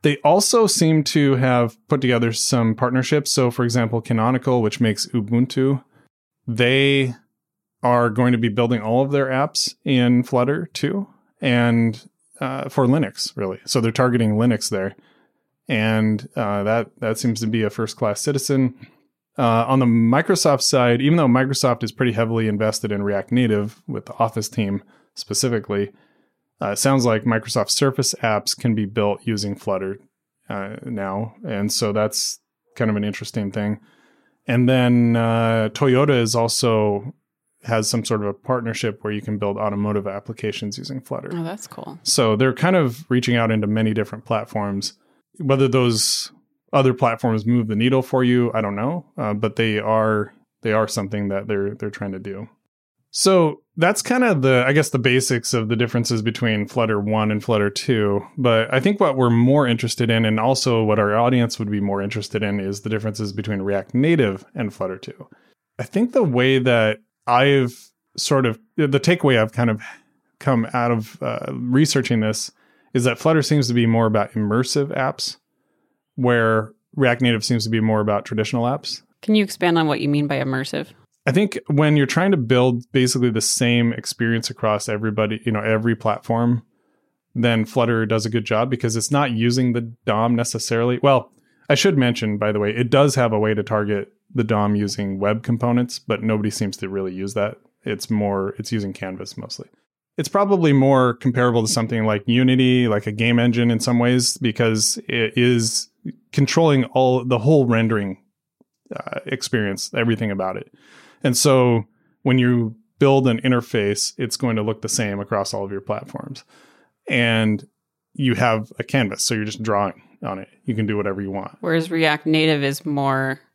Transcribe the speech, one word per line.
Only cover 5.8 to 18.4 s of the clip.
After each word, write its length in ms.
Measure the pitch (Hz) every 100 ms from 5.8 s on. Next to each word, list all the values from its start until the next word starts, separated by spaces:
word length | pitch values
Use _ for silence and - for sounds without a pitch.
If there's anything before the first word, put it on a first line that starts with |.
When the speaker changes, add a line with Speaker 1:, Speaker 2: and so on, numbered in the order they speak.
| _ _ _ _ _ _ -
Speaker 1:
they 680 | 113 123 135 139 139 131 120 _ _ _ _ _ _
are 260 | 123 123 120
going 220 | 110 123
to 60 | 120
be 100 | 117
building 340 | 107 117 120
all 220 | 107 120
of 80 | 135
their 140 | 143 131
apps 500 | 131 151 - - -
in 400 | - 131 123 123
Flutter 460 | 123 123 123 156 170
too, 340 | - 147 196 196 _ _ _
and, 680 | 135 120 120 117 113 110 - _ _ _
uh, 300 | 135 135 139
for 160 | - 127
Linux, 500 | 143 101 - - -
really. 240 | 98 92 -
So 160 | 131
they're 100 | 113
targeting 440 | 110 127 120 110 107
Linux 340 | 120 110 -
there. 260 | 101 98 - _ _ _ _ _ _ -
And, 600 | 113 110 110 107 107 139 -
uh, 280 | 107 101
that, 260 | 101 117 107 _
that 180 | 117 110
seems 240 | 123 107
to 60 | 113
be 160 | 113
a 60 | 104
first-class 520 | - 110 - 113 104
citizen. 540 | - 139